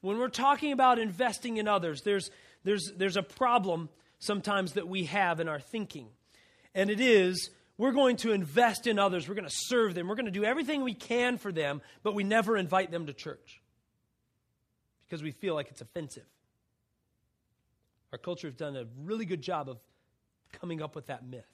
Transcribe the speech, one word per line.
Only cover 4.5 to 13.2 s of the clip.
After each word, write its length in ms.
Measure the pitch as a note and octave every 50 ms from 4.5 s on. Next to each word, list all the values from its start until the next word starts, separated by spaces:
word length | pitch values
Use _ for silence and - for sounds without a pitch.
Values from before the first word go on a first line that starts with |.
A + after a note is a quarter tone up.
| G3+ G3 F#3+ F3 C3+
that 140 | - E3+ E3+
we 180 | F#3+ F#3+ F3+
have 340 | C#3+ D#3+ G3+ G3 F3 E3+ D#3+
in 100 | E3+ D#3+
our 100 | D#3 C#3+
thinking. 480 | C3 - - A3+ G#3 - - D3+ B2 G#2+ - _ _ _ _ _ _ _ _ _ _ _ _
And 140 | F#3+ F#3+ G3+
it 120 | G#3+ G3+
is, 480 | B3+ B3+ A#3 G3+ F#3 F3+ F#3 E3+ - - - _ _ _ _ -
we're 160 | G#3+ C4+ B3
going 240 | C4+ C#4 B3+ B3 -
to 140 | - A3+
invest 540 | G#3+ G3 F3+ D3+ C#3 G#3 A#3+ A#3 G#3+ - -
in 140 | A#3+ A3 G3+
others. 280 | G3+ G3 F#3 F3+ D3+ C3
We're 80 | G3+
gonna 140 | G3+ F#3+ C#3+
serve 460 | - - - - A#3+ B3 A3+ G#3 F3
them. 120 | F3 E3+ F3+
We're 80 | G#3+
gonna 140 | G#3+ B3+ G#3+
do 160 | F3+ G3+ G#3
everything 380 | G#3+ B3+ D4+ D#4 A#3+ D#4 C#4+ C4
we 100 | B3+ G#3
can 440 | - - - A#3 A#3+ A#3+ B3 B3 -
for 140 | - G#3
them, 300 | F#3 D#3+ D#3 C#3+ C#3+ D3 - - - - _
but 100 | G#3+ G3+
we 100 | G#3 G3
never 320 | G3 G#3+ A3+ A3 G3 A3+
invite 360 | G3+ F#3+ D#3 F3+ F#3 F#3+ E3+
them 160 | E3 E3+ E3 D3
to 60 | C#3
church 480 | -